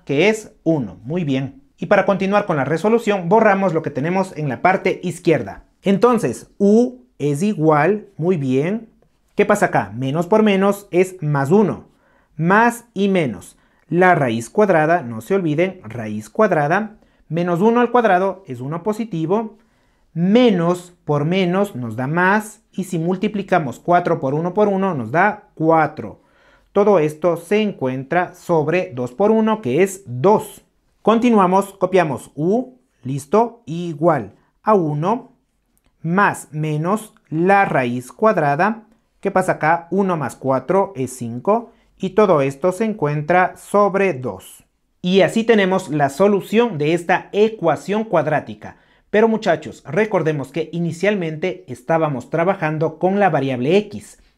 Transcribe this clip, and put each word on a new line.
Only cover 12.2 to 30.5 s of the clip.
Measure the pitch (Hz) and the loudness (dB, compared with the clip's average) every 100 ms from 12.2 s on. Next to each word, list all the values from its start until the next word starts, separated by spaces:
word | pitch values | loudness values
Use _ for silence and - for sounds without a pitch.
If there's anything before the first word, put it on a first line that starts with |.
| _ - | _ -6
Más | 165 202 233 233 - 190 | 0 4 2 0 -8 -4
y | 202 | 0
menos. | 185 143 92 - _ _ _ _ | 0 -2 -4 -14 _ _ _ _
La | 165 185 170 | 2 4 4
raíz | 131 113 117 | 2 -2 -2
cuadrada, | - 208 165 151 175 | 0 2 4 2 0
no | 120 110 | -2 -10
se | - 196 | -4 -2
olviden, | 170 147 185 185 | 0 0 -2 -4
raíz | 107 120 110 107 - | -12 -10 -8 -8 -6
cuadrada. | - 214 165 147 185 220 - _ _ - | 0 2 2 2 0 -2 -10 _ _ -8
Menos | 160 175 170 | -4 -2 2
uno | 214 240 | 2 2
al | 233 | 2
cuadrado | 240 226 180 190 190 - | 2 4 2 0 -4 -10
es | 120 | -12
uno | 131 165 | -8 -6
positivo. | 214 208 220 165 160 208 220 - _ _ _ _ _ 160 | -6 -6 -6 -6 -2 -2 -4 -12 _ _ _ _ _ -2
Menos | 180 226 247 180 170 180 - _ - | 2 4 4 4 0 -2 -6 _ -4
por | 147 147 | -2 0
menos | 185 180 185 202 127 | 0 0 0 -2 -4
nos | 120 110 | -8 -6
da | 131 | -4
más. | 165 180 208 214 - _ | 0 2 0 -2 -12 _
Y | - 180 | -10 -6
si | 170 | -4
multiplicamos | 165 185 214 208 196 180 139 113 | -2 -2 -4 -6 -2 -2 -2 -6
cuatro | - 175 175 156 | 0 0 2 -2
por | 135 | -2
uno | 147 175 185 | -4 -2 0
por | 208 | 0
uno | 190 190 151 | 0 -2 -4
nos | 113 | -2
da | 151 202 - - | 0 0 0 -10
cuatro. | - 160 165 151 - 107 - _ _ _ _ _ | -4 2 2 2 -4 -14 -16 _ _ _ _ _
Todo | 196 208 190 | 0 4 4
esto | 151 151 180 165 | 2 0 -2 -2
se | - 208 | -2 -2
encuentra | 208 - 131 131 131 170 170 | -2 -4 -4 -4 -4 -2 -2
sobre | - - 165 151 175 185 127 | -6 -2 0 0 -2 -4 -6
dos | 123 | -8
por | - 208 | 0 2
uno, | 220 220 214 | 2 2 -2
que | 131 139 | -2 0
es | 196 190 - | 0 -2 -12
dos. | 123 170 208 - | 0 2 2 0